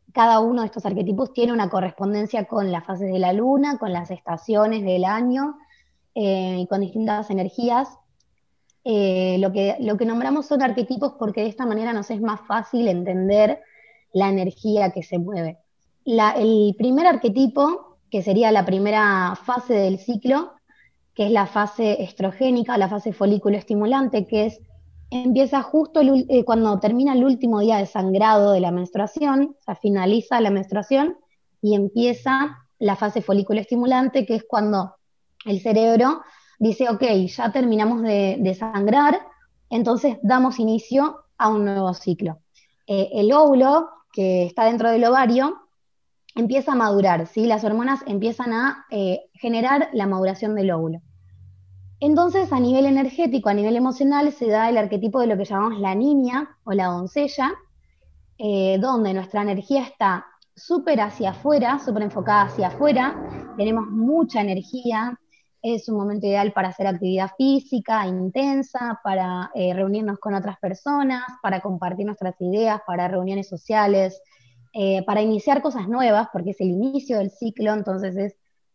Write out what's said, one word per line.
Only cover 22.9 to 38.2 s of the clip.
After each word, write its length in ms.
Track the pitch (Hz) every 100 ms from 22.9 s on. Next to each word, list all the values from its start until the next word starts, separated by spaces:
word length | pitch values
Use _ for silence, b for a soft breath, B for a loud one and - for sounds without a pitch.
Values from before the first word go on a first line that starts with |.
| 208 220
folículo 420 | 180 202 202 208 202
estimulante, 680 | - 208 208 269 262 214 185
que 200 | 220 214
es, 140 | - - - - - -
empieza 500 | 254 247 254 269 277
justo 380 | - 311 311 320
el 100 | 269
ul-, 160 | 269 254
eh, 160 | 254 226
cuando 340 | 226 214 196
termina 340 | 208 240 277
el 100 | 254
último 360 | 269 254 247 214
día 180 | 208 220
de 80 | 190
sangrado 680 | 214 190 190 220 214 202
de 80 | 190
la 100 | 180
menstruación, 840 | 180 180 190 208 - 294 269 285 -
o 40 |
sea, 120 | - 196
finaliza 640 | 208 196 185 226 - 240
la 80 | 214
menstruación 680 | 196 196 202 - 269 311 370 _ _ _ -
y 140 | 208 208
empieza 800 | 202 233 240 240 269 269 294 - _ -
la 160 | 202 190
fase 260 | 208 220
folículo 380 | - 202 196 214
estimulante, 680 | 202 247 240 254 262 269 208
que 100 | 220
es 100 | -
cuando 480 | - 208 202 185 - _ _ _ _ 220
el 140 | 196
cerebro 600 | 226 214 226 226 254 330 B B B B
dice, 300 | 220 202 247
"Ok, 140 | 208 254 202 180
ya 240 | - 233
terminamos 500 | 269 254 214 214 233
de, 360 | 220 202